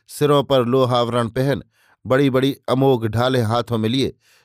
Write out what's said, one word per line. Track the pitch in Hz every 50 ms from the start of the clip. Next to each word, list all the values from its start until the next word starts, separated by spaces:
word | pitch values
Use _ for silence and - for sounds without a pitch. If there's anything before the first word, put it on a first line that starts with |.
| _ _
सिरों | - - 147 143 147 143 131
पर | - 139 131 120
लोहावरण | 117 127 135 131 120 127 120 120 117 117 123 120 110
पहन, | 110 131 131 143 135 98 - - _ _ _ _ _ _ _
बड़ी-बड़ी | 101 127 135 143 139 123 131 131 139 135 - _ -
अमोघ | 123 131 135 135 131 117 113
ढालें | 110 107 117 123 131 131 127
हाथों | 113 104 113 120 117 - 120 110
में | 110 110
लिए, | 120 135 123 87 - _ _ _ _ _ _